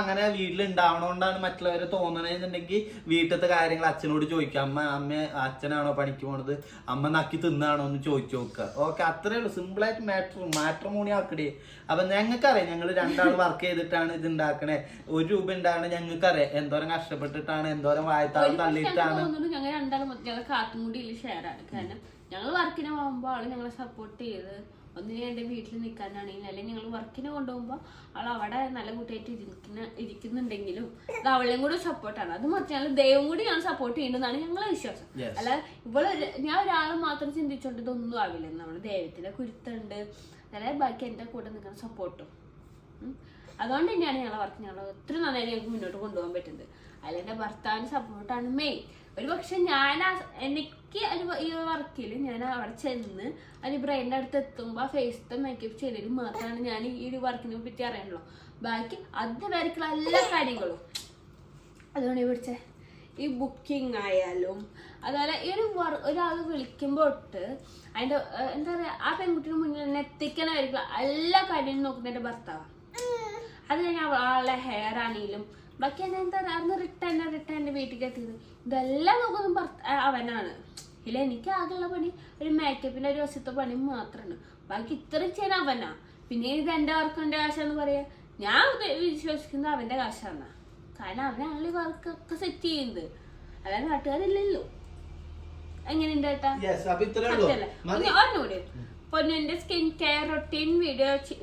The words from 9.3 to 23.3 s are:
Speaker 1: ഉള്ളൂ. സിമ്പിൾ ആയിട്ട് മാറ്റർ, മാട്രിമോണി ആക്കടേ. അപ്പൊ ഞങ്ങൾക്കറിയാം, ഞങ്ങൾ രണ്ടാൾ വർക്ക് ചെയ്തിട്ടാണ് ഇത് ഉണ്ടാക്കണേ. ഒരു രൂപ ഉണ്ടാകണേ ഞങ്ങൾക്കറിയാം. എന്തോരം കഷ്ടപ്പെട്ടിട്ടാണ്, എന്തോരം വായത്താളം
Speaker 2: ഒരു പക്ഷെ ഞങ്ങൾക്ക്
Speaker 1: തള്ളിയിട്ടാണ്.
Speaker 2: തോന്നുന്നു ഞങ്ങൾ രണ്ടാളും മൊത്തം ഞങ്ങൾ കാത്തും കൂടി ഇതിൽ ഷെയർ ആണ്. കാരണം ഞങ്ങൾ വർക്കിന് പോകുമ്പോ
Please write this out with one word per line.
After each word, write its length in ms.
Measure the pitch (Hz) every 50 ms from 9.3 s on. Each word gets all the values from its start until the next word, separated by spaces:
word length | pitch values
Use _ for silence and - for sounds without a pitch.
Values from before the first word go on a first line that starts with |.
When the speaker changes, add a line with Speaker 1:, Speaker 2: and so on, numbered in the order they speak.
| 220 233
Speaker 1:
ഉള്ളൂ. 120 | 233 196 - 185
സിമ്പിൾ 260 | 175 185 190 202 208 220
ആയിട്ട് 180 | 220 220 226 208 196
മാറ്റർ, 280 | 190 185 185 - 196 185 170 156 151
മാട്രിമോണി 540 | 151 160 156 - - 202 208 208 208 202 208 202
ആക്കടേ. 300 | 190 - - 156 151 143 - - - - - - - -
അപ്പൊ 120 | 160 170 185 185 196
ഞങ്ങൾക്കറിയാം, 560 | 202 214 226 240 240 254 277 254 208 175 170 170
ഞങ്ങൾ 160 | 170 170 180 185 180 175
രണ്ടാൾ 280 | 175 151 180 180 170 180 180 180
വർക്ക് 220 | 175 160 - 180
ചെയ്തിട്ടാണ് 440 | 180 175 165 170 165 175 170 165 165 170 160
ഇത് 60 | 160 165 160
ഉണ്ടാക്കണേ. 460 | 156 156 151 143 - 147 147 156 139 - - - - - - 156
ഒരു 100 | 160 160 165 208
രൂപ 140 | 196 180 - 190 180
ഉണ്ടാകണേ 320 | 175 175 170 170 170 175 175 170
ഞങ്ങൾക്കറിയാം. 520 | 170 170 165 165 180 185 170 151 143 135 - 147 151
എന്തോരം 260 | 143 147 151 156 160 165
കഷ്ടപ്പെട്ടിട്ടാണ്, 720 | 165 165 - 156 139 147 143 147 156 151 - 156 156 156 156 151
എന്തോരം 300 | 151 143 143 147 151 156 160 156
വായത്താളം 360 | 151 151 143 - 151 - 143
Speaker 2:
ഒരു 100 | 151 170 170
പക്ഷെ 80 | 160
ഞങ്ങൾക്ക് 180 | 156 156 156 392
Speaker 1:
തള്ളിയിട്ടാണ്. 320 | 359 180 330 320 311 320
Speaker 2:
തോന്നുന്നു 280 | 359 330 302 311 302 339 330
ഞങ്ങൾ 160 | 277 269 277 302
രണ്ടാളും 320 | 302 277 269 269 269 277 277
മൊത്തം 160 | 254 240 202 240
ഞങ്ങൾ 140 | 233 233 240 -
കാത്തും 300 | 277 233 214 - - 226 226
കൂടി 140 | 226 226 254 240
ഇതിൽ 140 | 220 226 226 -
ഷെയർ 220 | 247 196 165 170 170
ആണ്. 120 | 156 - - -
കാരണം 280 | - - - - - - - - - - - - 185
ഞങ്ങൾ 160 | 190 214 262 339 359
വർക്കിന് 320 | 359 - - - 294 294 302
പോകുമ്പോ 320 | 294 285 277 262 247 240 262